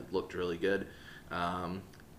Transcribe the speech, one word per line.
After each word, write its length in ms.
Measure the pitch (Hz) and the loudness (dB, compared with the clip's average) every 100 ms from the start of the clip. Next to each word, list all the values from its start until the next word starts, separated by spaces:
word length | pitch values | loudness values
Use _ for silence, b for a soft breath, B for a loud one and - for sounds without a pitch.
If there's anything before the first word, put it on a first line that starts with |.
| - | 0
it 80 | |
looked 200 | 92 - | 0 2
really 240 | 90 90 85 | 0 0 4
good. 300 | 98 98 - B B B - | 4 4 2 B B B -4
Um, 520 | 85 87 90 87 95 - - - | 0 2 2 0 -2 -6 -14 -16